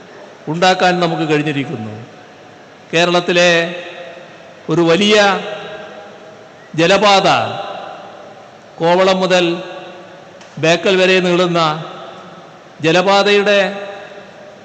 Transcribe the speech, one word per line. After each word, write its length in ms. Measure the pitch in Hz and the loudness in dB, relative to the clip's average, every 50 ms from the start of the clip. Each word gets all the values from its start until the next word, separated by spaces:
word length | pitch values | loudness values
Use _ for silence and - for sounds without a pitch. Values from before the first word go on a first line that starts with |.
| - - - - - - - - - - | -20 -20 -20 -20 -20 -20 -20 -16 -10 -8
ഉണ്ടാക്കാൻ 400 | 156 170 185 185 185 185 180 180 180 175 175 | -4 0 2 2 2 4 2 2 2 2 0
നമുക്ക് 200 | 165 170 156 165 151 | -2 -2 -2 -2 0
കഴിഞ്ഞിരിക്കുന്നു. 640 | 156 147 147 156 147 139 135 131 160 113 110 110 107 107 120 - - - - - - - - - - - - - - - - - | 0 0 0 -2 -2 -4 -4 -6 -8 -10 -10 -10 -12 -14 -16 -20 -20 -20 -20 -20 -20 -20 -20 -20 -20 -20 -20 -20 -20 -20 -12 -4
കേരളത്തിലെ 580 | - 165 175 175 175 175 170 185 180 175 175 180 170 165 170 170 175 - - - - - - - - - - - - - - - - - - - | 0 0 0 2 2 0 0 0 2 2 4 4 4 2 0 -2 -6 -10 -14 -14 -14 -16 -16 -16 -16 -18 -20 -20 -20 -20 -20 -20 -20 -14 -6 -2
ഒരു 120 | 156 165 170 165 | 0 2 2 4
വലിയ 260 | 165 175 202 208 214 214 202 202 190 180 - - - - 135 - - - - - - - - - - - - - - - - - - - - - - 151 | 4 2 4 4 4 4 4 2 2 -2 -4 -10 -12 -12 -12 -14 -14 -16 -16 -16 -18 -18 -18 -20 -20 -20 -20 -20 -20 -20 -20 -20 -20 -20 -20 -10 -2 0
ജലപാത, 480 | 165 170 196 196 208 208 196 190 180 170 143 123 113 107 113 104 - - - - - - - - - - - - - - - - - - - - - - - - | 2 4 4 4 4 4 4 4 4 4 2 2 0 -2 -6 -8 -10 -10 -12 -12 -14 -14 -16 -16 -18 -18 -20 -20 -20 -20 -20 -20 -20 -20 -20 -20 -20 -18 -8 -2
കോവളം 380 | 165 165 175 185 190 190 190 185 | 0 2 4 4 4 2 2 2
മുതൽ 220 | 190 180 185 180 180 170 170 180 - - - - - - - - - - - - - - - - - - - - 139 | 0 2 2 2 2 0 -2 -4 -8 -12 -14 -16 -16 -16 -18 -20 -20 -20 -20 -20 -20 -20 -20 -20 -20 -18 -10 -2 0
ബേക്കൽ 300 | 160 170 175 175 214 190 185 | 2 2 2 2 0 2 2
വരെ 160 | 185 185 185 185 180 | 4 4 2 2 2
നീളുന്ന 340 | 180 175 170 185 175 170 170 165 156 151 160 160 - - - - - - - - - - - - - - - - - - - 143 | 2 2 2 0 0 0 0 0 0 -2 -4 -8 -14 -14 -16 -16 -18 -18 -18 -20 -20 -20 -20 -20 -20 -20 -20 -20 -20 -12 -4 0
ജലപാതയുടെ 760 | 160 160 180 180 196 196 202 196 202 202 202 196 202 202 202 190 185 202 - - - - - - - - - - - - - - - - - | 0 2 2 2 4 2 2 4 4 2 2 2 2 2 2 2 0 -4 -8 -12 -12 -14 -14 -16 -18 -18 -20 -20 -20 -20 -20 -20 -20 -20 -20